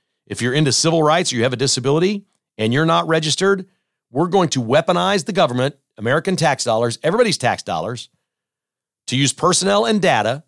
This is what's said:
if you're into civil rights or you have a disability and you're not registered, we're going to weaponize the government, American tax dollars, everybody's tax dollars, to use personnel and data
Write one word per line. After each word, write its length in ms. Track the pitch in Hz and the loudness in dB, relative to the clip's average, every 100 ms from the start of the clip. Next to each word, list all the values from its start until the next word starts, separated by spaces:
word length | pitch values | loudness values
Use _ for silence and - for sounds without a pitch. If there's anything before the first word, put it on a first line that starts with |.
| _ _ - | _ _ -14
if 160 | - | -6
you're 120 | 127 | -2
into 180 | 135 151 | 0 0
civil 320 | 123 160 165 | 2 0 2
rights 300 | 151 165 185 | 2 2 0
or 20 | 123 | 0
you 80 | |
have 100 | 117 | -2
a 40 | 123 | 0
disability 680 | 135 - 127 151 185 208 - _ _ - | -2 -2 0 0 0 -2 -10 _ _ -4
and 160 | 110 | -2
you're 120 | 131 165 | 0 2
not 220 | 170 165 | 0 0
registered, 600 | 160 156 139 190 196 190 _ _ _ _ | -2 -2 0 0 0 -4 _ _ _ _
we're 160 | 123 175 | -4 0
going 220 | 190 170 | 2 0
to 120 | 131 | 0
weaponize 640 | 110 139 165 175 185 202 147 | 0 0 2 0 0 -2 -2
the 80 | |
government, 420 | 190 160 123 131 - _ - | 0 0 0 -2 -4 _ -8
American 380 | 110 147 180 185 | -2 0 0 0
tax 280 | 160 135 | 0 0
dollars, 360 | - 113 120 113 | 0 0 0 -2
everybody's 360 | 147 208 233 160 | -2 2 0 2
tax 260 | 120 95 | -2 -2
dollars, 460 | - 87 85 120 - _ _ _ _ _ _ _ _ _ - | -4 -6 -4 -8 -14 _ _ _ _ _ _ _ _ _ -6
to 100 | 127 | -2
use 160 | 139 | 0
personnel 520 | - 170 175 185 202 226 | 0 0 2 2 2 2
and 160 | 214 | 2
data 420 | 175 127 107 135 | 2 2 0 -4